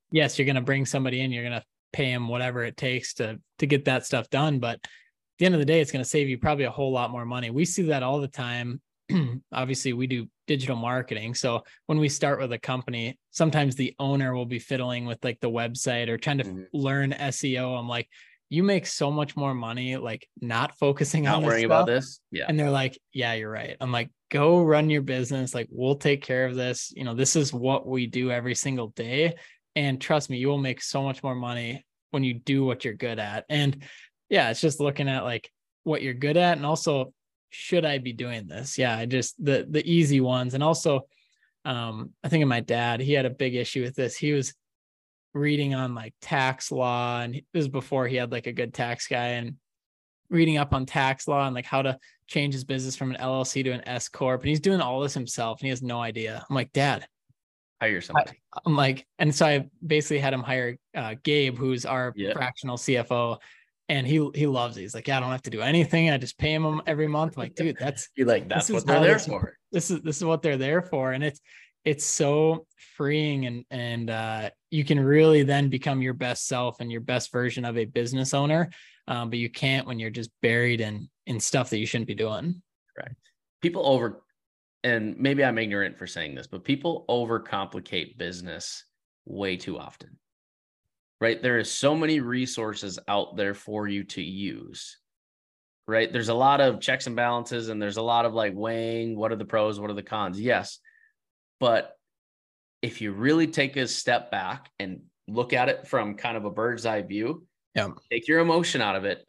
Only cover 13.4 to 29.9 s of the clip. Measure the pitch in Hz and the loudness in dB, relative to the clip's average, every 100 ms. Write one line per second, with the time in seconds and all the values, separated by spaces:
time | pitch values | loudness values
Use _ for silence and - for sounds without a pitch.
13.4 | 160 151 143 131 127 - 139 139 131 127 | 2 4 2 0 -2 -2 0 0 0 -2
14.4 | 120 120 - 131 123 123 120 113 127 113 | -4 -6 -4 -4 -2 -4 -6 -4 -4 -2
15.4 | 123 117 117 127 135 120 117 113 147 143 | -2 0 -2 -2 -2 0 0 -2 0 0
16.4 | 101 92 92 147 135 139 139 139 139 - | 0 -6 -6 -2 0 2 0 -2 -4 -2
17.4 | 139 127 127 123 120 120 - - - _ | -2 0 -2 -4 -4 -6 -6 -12 -20 _
18.4 | - 151 196 190 - - 143 147 147 - | -4 2 4 2 0 -2 0 0 -2 -2
19.4 | 139 127 113 120 127 131 117 110 - - | -2 -2 -4 -4 -4 -4 -6 -8 -12 -10
20.4 | 120 113 147 - 143 139 139 156 143 - | -4 0 -2 0 2 2 0 2 2 4
21.4 | - 113 113 - 180 127 135 - - - | 4 4 6 6 6 2 -2 -12 -10 -6
22.4 | - 151 147 139 131 - _ 135 117 113 | -2 0 2 2 0 -6 _ -4 -2 -2
23.4 | 107 110 120 - 127 120 117 _ - 143 | -4 -6 -8 -6 -2 -2 -4 _ -2 4
24.4 | 151 175 160 151 156 147 135 127 123 135 | 6 8 8 6 6 2 0 -2 -2 -2
25.4 | 127 123 113 110 127 139 151 139 - 127 | -2 -4 -6 -2 0 2 2 2 0 0
26.4 | 131 127 127 123 - - 127 117 135 165 | 0 -2 -4 -4 -8 -8 -4 0 2 4
27.4 | 139 123 127 135 - 131 120 123 127 123 | 2 0 0 0 0 -2 -2 -2 0 -2
28.4 | 123 120 143 131 110 - 117 131 165 165 | -2 -2 -2 -2 -4 -6 -2 2 2 0
29.4 | - _ _ 151 143 | -12 _ _ -2 0